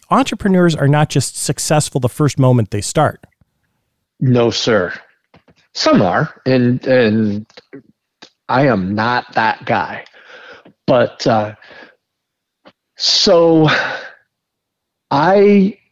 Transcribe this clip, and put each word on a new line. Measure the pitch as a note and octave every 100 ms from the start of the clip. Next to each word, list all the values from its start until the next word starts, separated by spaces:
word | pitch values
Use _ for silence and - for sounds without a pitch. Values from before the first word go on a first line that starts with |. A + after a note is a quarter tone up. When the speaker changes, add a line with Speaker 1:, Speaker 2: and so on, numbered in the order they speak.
| -
Speaker 1:
entrepreneurs | G3+ C#4 A#3 G#3 F#3 F3 D#3
are | C#3
not | D3 D3+
just | C#3+ - -
successful | - - - D3+ - C#3+
the | B2
first | - D3 -
moment | C3 B2 G#2+
they | G#2
start. | - - C#3 - - _ _ _ _ _ _ _ _ _
Speaker 2:
No, | B2+ A#2+ A#2
sir. | A2 - G#2+ F2 - - _ _ _ _ _ _
Some | - D#4+ C#4
are, | F#2 G2+ D3+ - -
and, | C3 B2 B2 -
and | B2+ A2+ A2 G#2+ G2+ G#2+ - - - - _ _ _ - _ -
I | B2 C#3+
am | G#2+ F#2 G#2
not | A2+ B2 -
that | - A2+ - -
guy. | A2 D#2+ - - - - - - - - _ -
But, | B2+ A#2 - C#3
uh, | A2 G#2+ G#2+ - - - _ _ _ _ _ _ _ _ _ _ -
so | - - - F3 E3 D#3+ D3+ - - - - - _ _ _ _ _ _ _ _ -
I | C#3+ D#3+ G3+ G3+ G3+ G3 - _